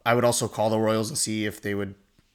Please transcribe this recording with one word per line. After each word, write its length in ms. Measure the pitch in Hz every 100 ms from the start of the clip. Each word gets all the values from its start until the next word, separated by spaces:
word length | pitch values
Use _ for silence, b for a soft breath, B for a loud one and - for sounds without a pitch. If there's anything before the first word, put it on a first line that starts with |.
| 117
I 100 | 120
would 80 |
also 240 | 120 117 113
call 240 | - 110
the 80 | 110
Royals 300 | 110 110 107
and 80 | 151
see 280 | - 107 104
if 160 | 98
they 140 | 104 101
would, 180 | 98 98 _ _ _